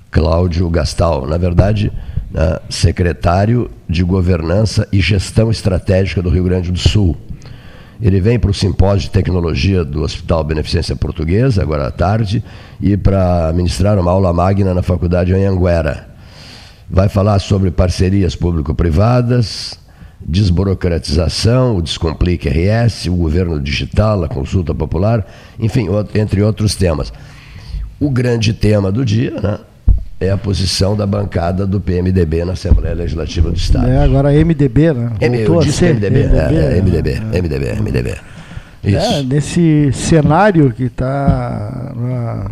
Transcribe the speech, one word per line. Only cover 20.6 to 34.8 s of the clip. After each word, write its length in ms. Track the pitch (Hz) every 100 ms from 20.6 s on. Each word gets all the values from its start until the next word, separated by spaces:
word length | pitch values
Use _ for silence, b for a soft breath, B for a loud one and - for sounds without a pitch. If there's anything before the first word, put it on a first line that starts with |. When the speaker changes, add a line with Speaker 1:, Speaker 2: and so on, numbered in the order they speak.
| 98 90 90 80 - 78 82 - 107 127 127 95
Speaker 1:
o 60 |
Descomplique 640 | 80 - 82 - 90 85 78
R 180 | 73 95
S, 440 | 113 117 - 87
o 40 |
governo 460 | 90 80 87 87 76
digital, 640 | 69 69 65 - 107 101
a 40 | 73
consulta 460 | 67 69 92 80
popular, 520 | 78 71 82 104 117 - B B B
enfim, 300 | 107 131 87
o-, 160 | 104 95
entre 280 | 104 107 98
outros 320 | 104 104 104
temas. 380 | - 90 73 62 - B B B B B B B -
O 100 | 147
grande 420 | 123 123 117 113
tema 380 | - 104 104 95
do 140 | 104
dia, 260 | 123 110 139 302
né, 180 | 101 104 - - - - - -
é 120 | 92
a 60 | 95
posição 600 | 107 87 90 - 95 107
da 100 | 101
bancada 580 | 101 98 90 85 92
do 160 | 98 101
P 180 | 92 90
M 120 | 92
D 160 | 95 78
B 180 | 82
na 100 | 87
Assembleia 420 | 90 87 80 80 82
Legislativa 520 | 85 78 78 87 80
do 80 | 87
Estado. 300 | - 127 123
Speaker 2:
É, 160 | 123
agora 320 | 139 135 143
é 60 | 147
M 120 | 165
D 140 | 147 139
B, 240 | 143